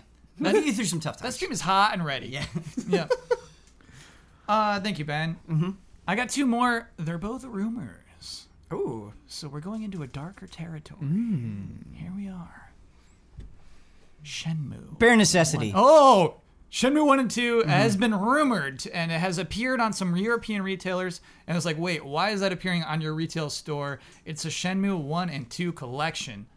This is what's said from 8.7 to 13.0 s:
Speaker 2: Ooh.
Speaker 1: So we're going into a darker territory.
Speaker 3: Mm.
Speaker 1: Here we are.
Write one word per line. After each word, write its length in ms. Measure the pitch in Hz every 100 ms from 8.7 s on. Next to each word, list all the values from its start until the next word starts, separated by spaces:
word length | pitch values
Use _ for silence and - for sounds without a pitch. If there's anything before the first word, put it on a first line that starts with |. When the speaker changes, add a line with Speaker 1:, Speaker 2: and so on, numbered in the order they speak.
Speaker 2:
Ooh. 400 | 190 392 113 104 - -
Speaker 1:
So 200 | - 147
we're 140 | 147
going 220 | 170 220
into 200 | 214 190
a 40 | 135
darker 400 | 139 160 196 190
territory. 520 | - 165 156 - -
Speaker 3:
Mm. 920 | 143 185 233 165 113 101 95 - - -
Speaker 1:
Here 160 | 170 190
we 120 | 196
are. 440 | 185 170 - - - - -